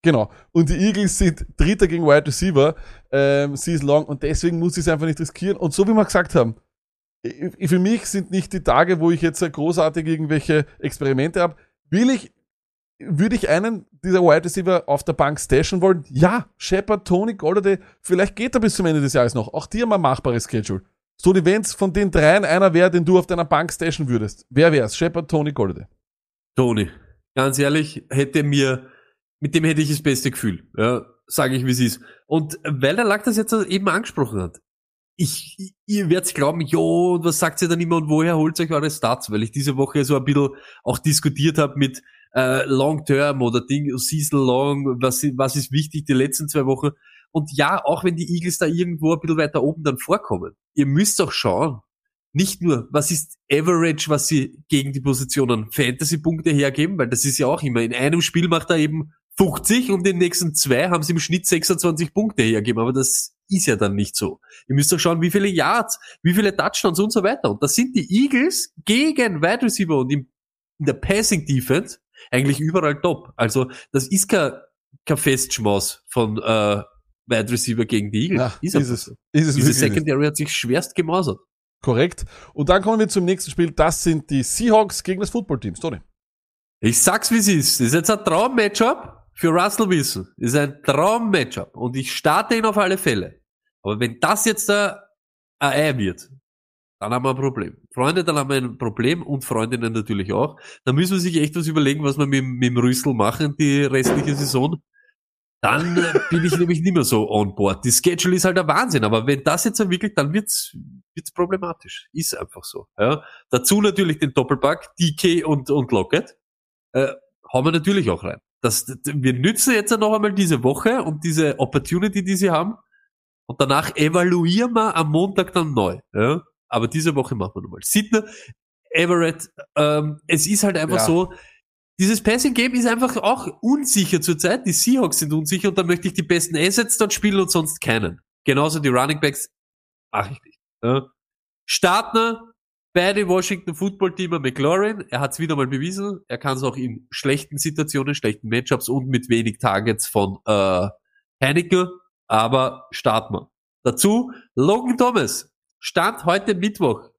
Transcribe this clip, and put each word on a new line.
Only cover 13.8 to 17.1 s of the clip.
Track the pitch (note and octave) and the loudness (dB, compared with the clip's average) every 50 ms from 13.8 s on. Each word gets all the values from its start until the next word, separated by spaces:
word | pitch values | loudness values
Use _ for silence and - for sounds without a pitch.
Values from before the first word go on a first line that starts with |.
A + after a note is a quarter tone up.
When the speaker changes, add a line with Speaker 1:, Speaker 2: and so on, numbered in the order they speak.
| - _ _ _ - | -10 _ _ _ -2
Speaker 1:
dieser | F#3 F#3 F#3 | 0 2 4
Wide | F3+ E3+ D3 D#3+ D#3+ | 6 6 6 4 2
Receiver | E3+ - G3 F3+ F#3 F#3 E3+ - - | -2 -6 -2 0 2 0 0 2 0
auf | C#3+ C#3+ - | -2 -2 -2
der | - E3 | -4 0
Bank | - D3+ C#3 D3+ C#3+ | 0 0 0 0 -4
stashen | - - - C3+ D#3+ - - F3+ | -2 2 2 2 2 2 0 2
wollen? | E3+ F#3+ F#3 E3+ C#3 - | 4 4 4 2 0 -6
Ja, | C3+ B2+ D#3 F3+ G#3+ A#3 D3 _ _ _ | 2 4 4 4 4 0 -4 _ _ _
Shepard, | - - F#3 F#3+ G3 G#3 G#3+ G3 - | -4 -2 0 0 2 0 -2 -2 0
Tony, | - | 0